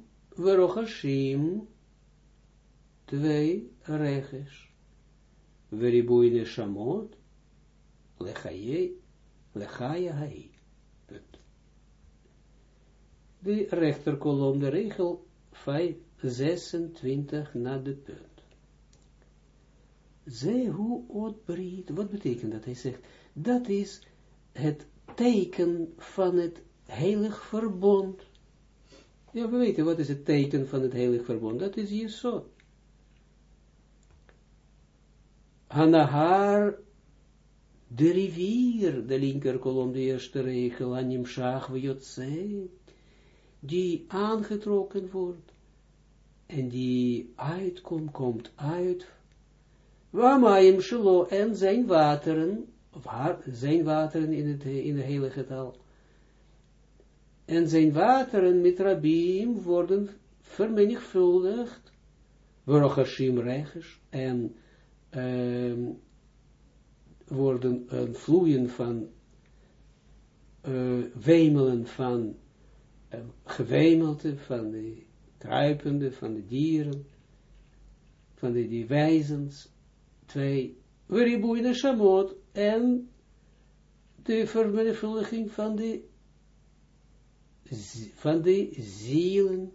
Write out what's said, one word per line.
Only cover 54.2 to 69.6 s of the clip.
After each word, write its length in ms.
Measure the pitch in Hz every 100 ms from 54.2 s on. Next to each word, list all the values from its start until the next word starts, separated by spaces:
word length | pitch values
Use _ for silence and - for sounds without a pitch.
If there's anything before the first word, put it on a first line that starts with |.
| 160
in 160 | 156 147
het, 160 | 143
in 300 | 143 135 135
de 80 | 143
heilige 440 | 131 143 135 135 127
taal, 300 | 131 131 - - _ _ _ _ _ _ _ _ _ _ _ _ _ _ _
en 240 | - 165 165
zijn 240 | 160 156
wateren 680 | 147 208 262 262 208 180 180
met 180 | 175 180
Rabim 840 | 196 175 151 165 175 190 226 226
worden 460 | 180 175 175 196 202 - _ _
vermenigvuldigd, 1500 | - - 220 220 202 233 - 190 180 180 185 226 240 - - _ _ _ _ _ _ _
Baruch 300 | - 147 143
Hashem 440 | 139 127 - 135 123
reges, 600 | 120 131 151 170 165 - _
en, 460 | 139 131 123 113 - _ _ _ _ _
ehm, 720 | 127 127 123 123 123 123 120 120 - - _ _ _ _ _ _ _ _ _ - - -
worden, 600 | 135 135 127 127 123 -
eh, 140 | 127 123
vloeien 560 | 117 - 165 170 139 123
van, 400 | - 120 117 107 - _ _ _ _